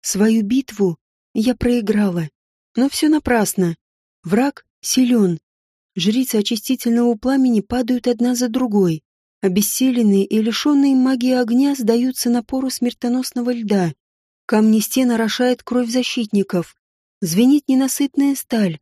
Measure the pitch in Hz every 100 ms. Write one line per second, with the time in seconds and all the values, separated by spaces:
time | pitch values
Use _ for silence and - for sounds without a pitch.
0 | - 190 214 226 202 254 - 208 196 165
1 | _ _ _ - 220 240 240 247 208 208
2 | 202 175 156 _ _ _ _ - 277 -
3 | 302 311 - 240 202 - 175 165 _ _
4 | _ _ 165 208 277 - _ _ - -
5 | 247 240 190 160 _ _ _ _ _ -
6 | 180 233 254 214 208 226 - 254 240 233
7 | 240 220 254 269 262 220 196 247 233 254
8 | 247 226 240 240 247 240 254 208 180 156
9 | _ _ _ _ 196 180 202 - 262 240
10 | 214 196 196 214 220 220 294 285 277 262
11 | 254 262 247 254 233 240 285 269 220 233
12 | 254 254 247 240 220 262 262 - 240 -
13 | 240 254 254 247 240 240 208 202 170 -
14 | _ _ _ _ - 214 220 220 208 262
15 | 254 226 220 - 247 247 - 247 240 247
16 | 247 - 214 202 190 180 165 _ _ _
17 | _ _ 175 175 247 294 - 262 269 -
18 | 277 - 277 277 - 226 196 156